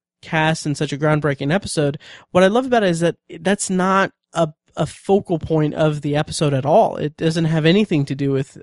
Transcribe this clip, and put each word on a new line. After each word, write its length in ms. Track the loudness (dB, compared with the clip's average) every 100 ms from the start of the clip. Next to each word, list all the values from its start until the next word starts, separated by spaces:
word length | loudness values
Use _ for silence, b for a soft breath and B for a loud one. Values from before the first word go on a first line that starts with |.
| _ _
cast 420 | -4 0 0 0
and 120 | -4 -4
such 160 | -4
a 60 | -2
groundbreaking 540 | 0 2 0 -2 -2
episode, 460 | -2 -2 -2 -2 -4 B B B
what 120 | 4
I 40 | 4
love 180 | 4
about 180 | 0 0
it 60 | 2
is 120 | 0
that 160 | -2 -4 -12 -6
that's 280 | -2 -2 0
not 440 | 0 2 2 0 -4 _
a, 160 | -2 -2 -4 _
a 120 | -6 -6
focal 520 | -6 0 0 0 -4
point 360 | -2 0 0
of 260 | 0 0 0
the 160 | -2 -2
episode 380 | -2 -2 0
at 100 | 0
all. 320 | 2 4 2 -2
It 220 | -6 -2
doesn't 260 | -2 0
have 220 | 0 2 4
anything 400 | 2 2 0 -2
to 80 |
do 160 | -4 -2
with, 280 | -2 -4 -10